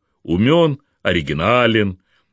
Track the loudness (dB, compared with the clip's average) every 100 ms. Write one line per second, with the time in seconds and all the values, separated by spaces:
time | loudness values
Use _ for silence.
0 | _ _ -6 0 2 2 0 -2 _ _
1 | -2 -2 -4 -4 0 2 2 0 -2 -6
2 | _ _ _